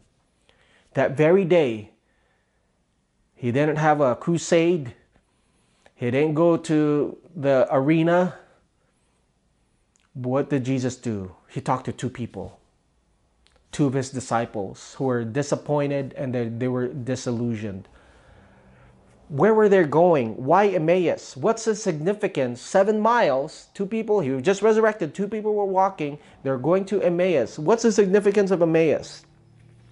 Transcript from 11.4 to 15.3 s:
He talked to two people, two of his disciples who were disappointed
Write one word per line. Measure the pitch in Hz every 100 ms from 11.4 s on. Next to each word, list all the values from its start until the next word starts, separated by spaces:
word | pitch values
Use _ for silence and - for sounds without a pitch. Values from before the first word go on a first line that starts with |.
| _
He | -
talked | - 127 -
to |
two | - 127
people, | - 113 95 92 - _ _ _ _ _ _ _ _ _ _ _
two | - 139
of |
his | 135 127
disciples | 127 - 117 120 110 98 127 - -
who | 131
were | 120
disappointed | 117